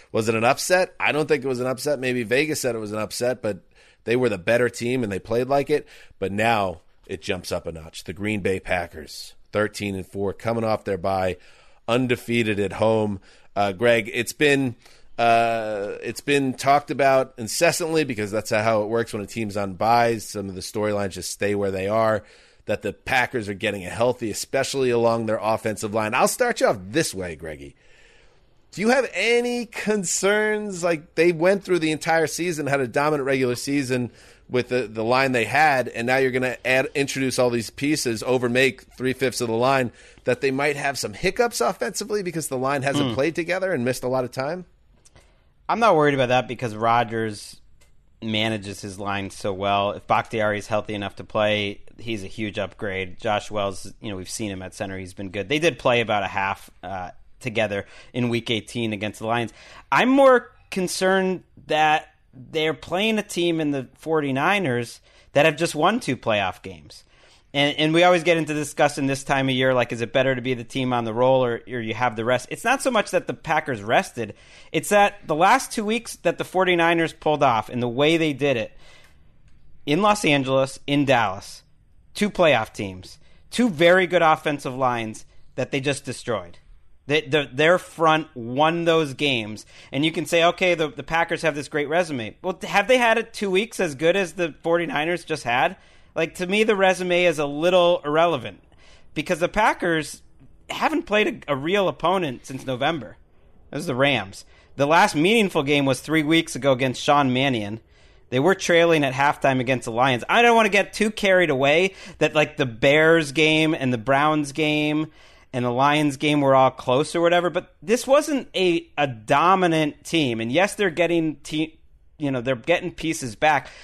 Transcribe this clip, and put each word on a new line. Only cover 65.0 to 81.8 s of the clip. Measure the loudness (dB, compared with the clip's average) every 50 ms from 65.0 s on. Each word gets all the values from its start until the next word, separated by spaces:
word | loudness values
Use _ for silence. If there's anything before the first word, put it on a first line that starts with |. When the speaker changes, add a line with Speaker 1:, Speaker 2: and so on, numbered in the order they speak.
| _ _ _ _ _ _ 2
Speaker 2:
that | 4 4
have | 4 4
just | 2 -2 -2 0
won | 2 2 2 2 0
two | -2 -4 -4
playoff | -2 -2 0 0 0 0 -2 -4 -8 -12
games. | -16 -16 -16 -20 -20 -20 -20 -20 _ _ _ _ _ _ _ _ _ -2
And, | 0 0 0 0
and | 0 0 2 4
we | 6 6
always | 6 4 4 4
get | 2 2 2
into | 2 -2 -4
discussing | -4 -6 -6 0 2 2 2 2 0 -2
this | -2 -2 -4 -2
time | -2 -2 0 0 0
of | 0
year, | 2 2 4 4
like, | 2 0 0 -2
is | -6
it | -6 -2
better | 0 0 2 2 0
to | -2
be | -2 -4 -4
the | -4 -6
team | -8 -6 -4 -2 0 0
on | -2 -2
the | -2 0
roll | 2 4 4 4 4 2
or, | 0 -2 -4 -6 -8
or | -8 -8
you | -6 -6 -4
have | -2 -2 -2 -2
the | -2 0
rest? | 0 0 0 -2 -6
It's | -10 -6 -2
not | -2 -2 0
so | 0 0
much | 0 0 0 0
that | -2 -2 -2
the | -4 -8
Packers | -8 -4 -2 -2 -2 -2 -2 -6 -6 -4
rested. | 0 0 0 0 0 -6 -10 -10 -10 -10 -16 -20 -20 -20 -20 -16 -6 -6
It's | -4 -2 2
that | 4 4 4 2 0 -4 -6
the | -6 0
last | 2 4 4 4 4 2 -2
two | -6 -6 -4
weeks | -2 -4 -4 -4 -8 -14 -4 -2
that | -2 -2 -2
the | -6
forty-niners | -4 0 0 2 2 2 4 4 2 2 2 0 -2 -4
pulled | -4 -2 0 2 4 4
off | 2 2 2 -2 -4
and | -4 -4 -4
the | -4
way | 0 2 2 4 4
they | 4 2 0 0
did | 0 0 0 0
it | 0 -4 -6 -10 -16 -20 -20 -20 -20 -20 -20 -20 -20 -20 -20 _ -20 -20 -20 -20 -20 -20 -20 -20 -12 -4
in | -2 0 2
Los | 2 2 2 2 2
Angeles, | 2 2 2 2 2 2 0 0 0 -4 -8 -6
in | -2 0 0 2
Dallas, | 4 4 4 2 0 -2 -6 -12 -16 -18 -20 -20 _ _ _